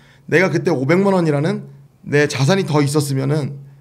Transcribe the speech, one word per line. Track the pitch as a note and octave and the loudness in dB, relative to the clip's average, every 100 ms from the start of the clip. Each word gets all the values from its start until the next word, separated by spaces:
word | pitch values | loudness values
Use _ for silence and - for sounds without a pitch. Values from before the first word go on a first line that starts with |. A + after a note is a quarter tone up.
| _ _ - | _ _ -2
내가 | D#3+ F#3 | 0 2
그때 | D3+ F3+ | 0 -2
오백만 | C#3+ C3 F3 G3 | -2 0 2 2
원이라는 | F#3 E3 C#3+ D#3+ G#3 - - - _ | 2 2 0 -2 -4 -8 -20 -20 _
내 | - C#3+ D3 | -2 0 0
자산이 | A#2+ C#3 F#3+ | 0 2 2
더 | C#3 D3 | 2 0
있었으면은 | C#3 D3+ C#3 C3+ C3+ D3 C3+ - - - | 2 0 -2 -2 -2 -2 -4 -10 -18 -20